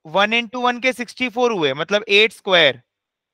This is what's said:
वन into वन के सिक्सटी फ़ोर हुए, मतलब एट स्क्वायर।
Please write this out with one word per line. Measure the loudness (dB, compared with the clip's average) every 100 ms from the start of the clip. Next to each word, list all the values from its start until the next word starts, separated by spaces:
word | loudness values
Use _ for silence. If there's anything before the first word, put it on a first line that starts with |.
| -6
वन | -2 0
into | 0 -4 -4
वन | -4 -2
के | -4
सिक्सटी | -4 -8 -8 -6
फ़ोर | -2 -2
हुए, | 0 -2
मतलब | -2 -2 -2 2
एट | 2 2
स्क्वायर। | 0 0 2 4 0 _ _ _ _ _